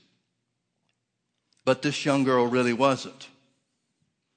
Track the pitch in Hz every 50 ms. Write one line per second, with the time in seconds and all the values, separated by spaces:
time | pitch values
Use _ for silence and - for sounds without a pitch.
0 | _ _ _ _ _ _ _ _ _ _ _ _ _ _ _ _ _ _ _ _
1 | _ _ _ _ _ _ _ _ _ _ _ _ - 127 131 127 - 147 143 -
2 | - 147 139 139 135 131 131 123 120 120 123 127 123 120 120 110 135 139 131 -
3 | - 95 - - - - - _ _ _ _ _ _ _ _ _ _ _ _ _
4 | _ _ _ _ _ _ _